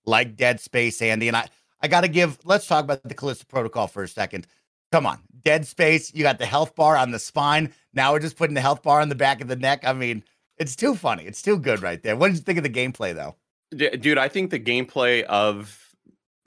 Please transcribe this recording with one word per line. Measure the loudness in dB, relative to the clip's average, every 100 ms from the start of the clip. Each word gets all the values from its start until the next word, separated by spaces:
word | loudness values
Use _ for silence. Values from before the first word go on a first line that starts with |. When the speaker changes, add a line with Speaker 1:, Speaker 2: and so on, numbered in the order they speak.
| -2
Speaker 1:
like | 0 0 0
Dead | 0 0
Space, | -2 -2 -2 -2
Andy. | -2 -2 0
And | -2
I, | -4 _ _ _
I | 0
gotta | 2 2
give, | 2 0 0
let's | 0 0 2
talk | 0
about | 0 -4
the | -6
Callisto | -8 -6 -8 -6
Protocol | -4 -4 -2 -4
for | -4
a | -10
second. | -6 -6 -6 -14 _ _ _ 0
Come | 2 2
on, | -4 _ -4
Dead | 0 0 0
Space, | 0 2 2 0
you | -2
got | 0 0
the | 0
health | 0 0 2
bar | 4 4
on | 2
the | -2
spine. | -6 -2 2 2 0 -8 _
Now | 0 2
we're | 2
just | -2 -2
putting | -2
the | 0
health | 0 0
bar | 4 4
on | 4
the | 2
back | 2 0
of | -4
the | -2
neck. | 0 0
I | 0
mean, | -2 -2 -6 -10 _ _ -8
it's | -8 -2
too | -2 0
funny. | -2 -4 -6
It's | -8
too | -2 0
good | 0 -2
right | -2 -6
there. | -4 2
What | 2
did | 0
you |
think | -2 -2
of |
the | -2
gameplay, | -2 -4 -4 -6
though? | -6 -10 -14 _ _ -14 -4
Speaker 2:
D-, | -2 0
dude, | 0 2
I | 2
think | -2 -4
the | -4
gameplay | -2 -2 -2 0 2 2
of | 0 2 2 0 -8 -18 -20 _ _ _ _ _